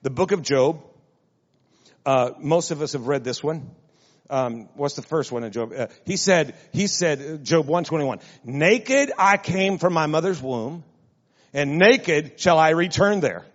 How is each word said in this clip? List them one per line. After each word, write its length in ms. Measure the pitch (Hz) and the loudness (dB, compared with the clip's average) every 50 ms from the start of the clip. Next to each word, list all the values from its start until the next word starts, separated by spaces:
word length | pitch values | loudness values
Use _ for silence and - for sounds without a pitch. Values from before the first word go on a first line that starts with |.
| _ | _
The 80 | 135 | -6
book 200 | 131 123 185 175 | -2 -2 0 0
of 120 | 196 190 143 | 0 -4 0
Job. 420 | - 143 135 127 139 170 156 - - _ _ _ _ _ _ _ _ _ _ _ _ _ _ _ _ _ _ _ _ _ _ _ | 0 2 4 4 2 2 -2 -10 -20 _ _ _ _ _ _ _ _ _ _ _ _ _ _ _ _ _ _ _ _ _ _ _
Uh, 240 | 143 135 131 123 123 - - | 0 2 2 2 0 -4 -8
most 320 | - 143 156 175 165 - | -4 0 0 0 0 -2
of 100 | 170 143 | -4 -6
us 120 | 151 143 - | -6 -6 -6
have 160 | 143 117 123 | -6 -4 -2
read 160 | 143 139 120 | -2 -2 -2
this 180 | 123 123 - - | -4 -8 -4 -4
one. 280 | 147 160 165 - - - _ _ _ _ _ _ _ _ _ _ _ | -4 -4 -4 -8 -14 -18 _ _ _ _ _ _ _ _ _ _ _
Um, 380 | 139 135 131 123 117 117 107 - _ | -4 -2 -2 -2 -4 -8 -14 -18 _
what's 200 | - 143 143 - | -6 -6 -6 -6
the 80 | - - | -6 -10
first 300 | - 156 160 139 - 131 | -4 -4 -4 -4 -2 -6
one 100 | 120 117 | -6 -6
in 80 | 113 | -6
Job? 220 | 98 117 117 113 - | -6 -6 -8 -6 -6
Uh, 100 | 135 120 107 - _ _ | -8 -8 -8 -8 _ _
he 120 | - 190 | -6 -6
said, 380 | 180 - 190 190 170 156 139 - - - _ - | -2 0 2 2 2 2 -2 -6 -18 -20 _ -4
he 140 | - 196 | -2 -2
said, 340 | 202 - - 175 165 151 135 | -2 -2 0 0 0 -2 -2
uh, 160 | 135 147 160 151 | -6 -10 -12 -12
Job 280 | 139 - 160 165 151 | -4 2 2 2 2
one 160 | 135 156 175 165 | 2 0 -2 0
twenty-one, 380 | - 156 165 147 135 113 - - - - - _ | -2 -4 -2 -2 -2 -4 -6 -10 -20 -20 -20 _
"Naked 680 | 117 127 143 160 175 214 254 - - 262 277 277 277 - - | -10 -4 0 4 4 4 2 2 0 0 0 0 0 0 0
I 180 | 196 196 202 | 2 2 2
came 420 | 196 - - 180 190 190 196 196 180 | 2 0 -2 -2 0 0 0 -2 0
from 160 | 170 180 175 | 0 0 2
my 120 | 165 156 | 2 0
mother's 340 | 151 151 156 165 190 190 156 | 0 0 0 0 0 -4 -4
womb, 440 | 131 131 131 120 110 123 160 175 160 _ _ _ _ _ _ _ _ _ _ _ _ _ _ | -4 -6 -6 -4 -6 -6 -8 -12 -16 _ _ _ _ _ _ _ _ _ _ _ _ _ _
and 260 | 139 143 143 143 160 | -4 -2 -2 2 6
naked 600 | 185 208 254 262 262 - 165 143 147 139 - - | 8 8 6 6 4 0 0 0 0 -4 -10 -2
shall 200 | - 180 170 160 | 2 4 6 6
I 120 | 160 160 | 6 4
return 480 | 160 165 175 185 - - 190 202 208 202 | 4 2 0 -2 2 2 2 2 2 2
there. 240 | 156 127 90 85 - - _ | 0 -2 -2 -4 -12 -16 _